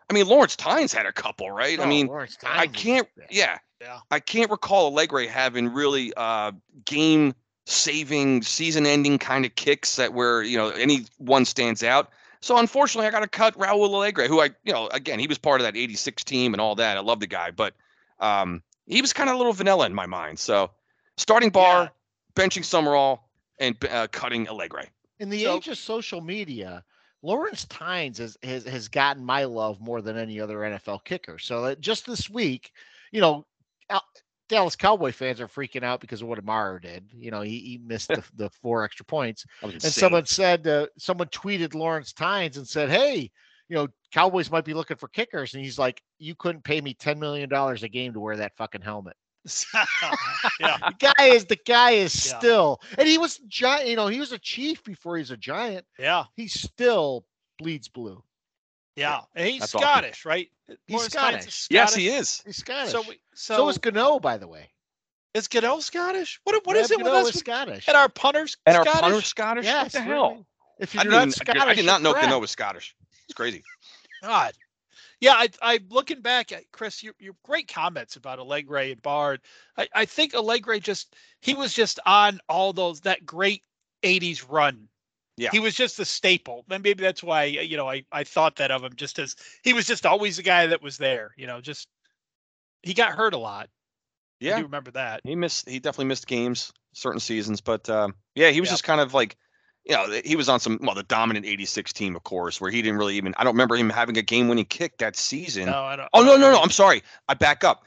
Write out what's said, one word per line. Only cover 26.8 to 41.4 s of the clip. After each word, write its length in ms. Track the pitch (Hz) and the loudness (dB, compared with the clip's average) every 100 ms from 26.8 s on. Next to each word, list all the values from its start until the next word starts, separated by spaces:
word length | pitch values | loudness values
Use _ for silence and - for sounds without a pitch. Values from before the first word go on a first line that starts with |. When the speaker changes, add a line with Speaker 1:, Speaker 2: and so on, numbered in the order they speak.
| _ _ _ _ | _ _ _ _
Speaker 2:
Lawrence 420 | 151 247 403 226 - | -4 -4 -4 -8 -16
Tynes 520 | - 165 180 143 107 | -12 -8 -6 -6 -8
has, 180 | 113 - | -14 -12
has, 220 | 127 131 | -10 -10
has 240 | 113 127 104 | -8 -12 -6
gotten 360 | 143 139 139 | 0 0 0
my 200 | 127 139 | -2 -2
love 360 | 135 113 107 98 | -2 -4 -4 -6
more 220 | 113 117 | -8 -8
than 160 | 107 113 | -8 -8
any 200 | 110 107 | -8 -8
other 260 | 107 107 | -8 -6
N 100 | 107 | -8
F 140 | 98 - | -8 -10
L 100 | 101 | -12
kicker. 400 | - 110 - 82 | -10 -12 -12 -16
So 240 | - 120 | -8 -6
that 180 | 127 156 | -4 -6
just 240 | 160 220 | -6 -6
this 240 | - 226 - | -6 -10 -8
week, 440 | 226 175 127 - _ - _ - | -4 -4 -4 -12 _ -20 _ -8
you 80 | 214 | 2
know, 240 | 170 147 - _ _ _ _ | 4 2 -8 _ _ _ _
Al-, 160 | 196 - _ _ _ _ | -6 -6 _ _ _ _
Dallas 260 | 214 175 - | 0 0 2
Cowboy 360 | 190 208 139 | 2 4 0
fans 280 | - 131 117 | -4 -6 -6
are 80 | 117 | -10
freaking 340 | - 131 131 | -10 -10 -6
out 160 | 123 123 | -6 -6
because 200 | 110 110 | -8 -12
of 80 | 117 | -8
what 160 | 110 | -10
Amaro 360 | 101 110 98 95 | -4 -4 -4 -8
did. 280 | 87 87 101 | -14 -18 -20
You 160 | 117 120 | -18 -12
know, 100 | 104 | -10
he, 180 | 104 117 | -8 -10
he 180 | 117 123 | -12 -16
missed 300 | 117 113 - | -10 -10 -4
the, 140 | 143 - | -6 -6
Speaker 1:
<laughs> 40 | - | -10
Speaker 2:
the 140 | 101 | -10
four 340 | _ 120 117 | _ -4 -4
extra 200 | 107 - - | -4 -8 -8
points. 400 | 156 120 107 - - | -4 -4 -8 -18 -16
Speaker 1:
That 60 | 104 | -14
was 60 | 85 | -6
Speaker 2:
And 80 | |
Speaker 1:
insane. 160 | 156 214 | -4 2
Speaker 2:
someone 260 | 185 175 147 | 4 4 0
said, 400 | - 185 175 156 | 0 2 2 2
uh, 200 | 147 151 _ | 0 -2 _
someone 300 | - 180 170 | -6 -6 -6
tweeted 460 | - | -8